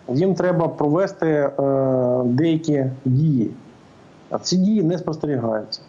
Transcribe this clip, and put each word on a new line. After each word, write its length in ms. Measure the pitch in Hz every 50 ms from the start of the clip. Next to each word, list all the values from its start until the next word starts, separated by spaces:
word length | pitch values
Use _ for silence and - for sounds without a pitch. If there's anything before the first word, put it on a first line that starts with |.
| - -
їм 260 | 123 135 180 196 180
треба 340 | - 180 185 180 165 170 151
провести, 580 | - - 147 147 147 175 196 190 196 - -
е, 260 | 160 156 147 143 139 - - 139 139 135 135 135 135 131 127 127 123 123 127 127
деякі 600 | 123 123 127 165 165 160 156 160 151 147 139 131 131 127 - -
дії. 460 | 131 127 135 156 160 143 123 107 - - - - - - - - - - - - - - - - -
А 80 | - 107
ці 180 | - - 170
дії 260 | 185 185 202 220 214
не 160 | 175 156 180 165
спостерігаються. 840 | 180 - 151 156 - 147 143 123 117 113 110 107 104 - - - -